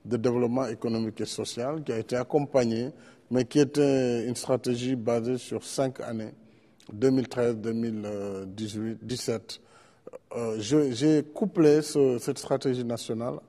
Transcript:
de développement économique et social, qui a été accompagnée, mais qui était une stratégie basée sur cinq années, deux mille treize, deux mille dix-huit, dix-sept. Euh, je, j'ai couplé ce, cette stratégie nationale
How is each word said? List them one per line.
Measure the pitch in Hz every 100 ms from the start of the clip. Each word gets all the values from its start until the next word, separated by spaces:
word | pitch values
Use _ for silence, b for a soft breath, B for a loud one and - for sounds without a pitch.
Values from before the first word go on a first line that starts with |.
de | 107 117
développement | 123 120 120 123 123
économique | 113 117 113 110 107
et | 107
social, | - 107 - 127 160
qui | 143
a | 113
été | 113 123
accompagnée, | 123 151 139 135 120 113 127 - B B B
mais | 127
qui | 117 147
était | 143 147 143 135 127 120 113
une |
stratégie | 117 - 127 127 120 123 131
basée | 110 117 117 127
sur | - 113
cinq | - - 135 127
années, | - 113 110 - b b b b -
deux | 104 131
mille | 131 117
treize, | 127 120 113
deux | 110
mille | 113 117 107 104 101 101 95 95
dix-huit, | 98 107 107 110 110
dix-sept. | 110 123 - 113 - - b b b b - - - 117
Euh, | 117 110
je, | 104 151 139
j'ai | 117 151 151
couplé | - - 202 180 151 151
ce, | 151 147 135 120
cette | - 135
stratégie | - 135 139 127
nationale | 120 117 - 113 120 147